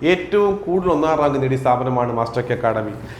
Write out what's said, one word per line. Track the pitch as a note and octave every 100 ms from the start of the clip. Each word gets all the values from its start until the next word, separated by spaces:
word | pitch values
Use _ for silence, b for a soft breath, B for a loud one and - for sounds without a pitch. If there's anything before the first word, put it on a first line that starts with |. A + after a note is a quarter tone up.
ഏറ്റവും | D#3 F3+ - G#3 G3+ G3
കൂടുതൽ | E3+ F#3 F3+
ഒന്നാം | D3+ D#3
റാങ്ക് | D#3 D3 C3+
നേടിയ | C3 C3
സ്ഥാപനമാണ് | C3 B2 B2+ B2+ A#2+
മാസ്റ്റർ | A#2 A2+ B2
കെ | B2
അക്കാഡമി. | A#2+ A#2 A2 G#2+ G#2 B